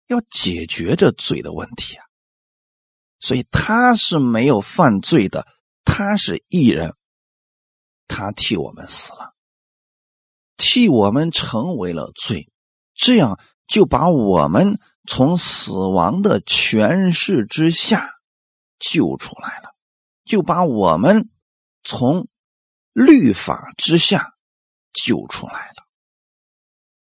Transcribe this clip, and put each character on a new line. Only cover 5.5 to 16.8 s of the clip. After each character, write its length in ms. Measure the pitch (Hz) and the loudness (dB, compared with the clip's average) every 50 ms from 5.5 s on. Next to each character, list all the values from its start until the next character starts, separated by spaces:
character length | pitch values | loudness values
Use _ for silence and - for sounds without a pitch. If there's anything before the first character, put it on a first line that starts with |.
| _ _ _ _ _ _ _ | _ _ _ _ _ _ _
他 320 | - - - 202 202 208 | -2 -2 -2 -2 -2 -2
是 280 | 196 - - 85 - - _ | -2 -2 -4 -6 -8 -6 _
义 200 | - 180 135 113 | 0 2 4 4
人， 260 | 76 76 82 76 - _ _ _ _ _ _ _ _ _ _ _ _ _ _ _ _ _ _ _ _ _ _ | 2 2 -2 -6 -10 _ _ _ _ _ _ _ _ _ _ _ _ _ _ _ _ _ _ _ _ _ _
他 240 | - - - 95 101 | -12 -10 -8 -8 -8
替 260 | 107 - - - 113 | -6 -4 -2 -2 -2
我 140 | 82 69 52 | -2 -4 -6
们 160 | - - - | -10 -16 -14
死 260 | - - - - - - | -10 -10 -10 -10 -12 -14
了， 200 | - - - _ _ _ _ _ _ _ _ _ _ _ _ _ _ _ _ _ _ _ _ _ _ _ _ _ | -18 -20 -20 _ _ _ _ _ _ _ _ _ _ _ _ _ _ _ _ _ _ _ _ _ _ _ _ _
替 320 | - - - - 254 240 202 | -4 -2 0 2 4 4 4
我 220 | 135 110 98 101 | 4 4 4 2
们 220 | 110 143 160 165 | 2 0 -2 -2
成 420 | - - - - - 107 131 180 175 113 | -2 -4 -6 -4 -6 -6 -6 -6 -6 -6
为 140 | 90 90 | -6 -6
了 200 | 87 78 58 52 - | -6 -8 -10 -12 -12
罪， 340 | - - - 110 78 - _ _ _ _ _ _ _ _ _ _ | -10 -8 -8 -8 -8 -8 _ _ _ _ _ _ _ _ _ _
这 220 | - - 247 254 | -2 0 2 4
样 240 | 220 147 107 92 - _ _ _ _ _ | 4 2 2 0 -6 _ _ _ _ _
就 200 | - - 214 180 | -2 2 2 2
把 220 | - 143 - 151 180 | 4 2 2 2 2
我 380 | 170 135 107 98 90 82 73 | 2 2 2 2 4 4 4
们 320 | 73 90 123 185 202 214 - _ _ _ _ _ - | 4 2 2 2 2 -2 -4 _ _ _ _ _ -6
从 280 | - 127 131 156 180 | -2 0 2 2 2
死 360 | 170 - - - - - 110 | 0 -2 -4 -4 -6 -6 -6
亡 500 | 95 95 95 95 95 90 82 95 151 190 | -6 -4 -2 0 2 2 2 2 0 0
的 180 | 202 202 123 98 | 0 2 0 0
权 720 | - - - - - - 110 110 | 0 -2 -2 0 0 0 2 2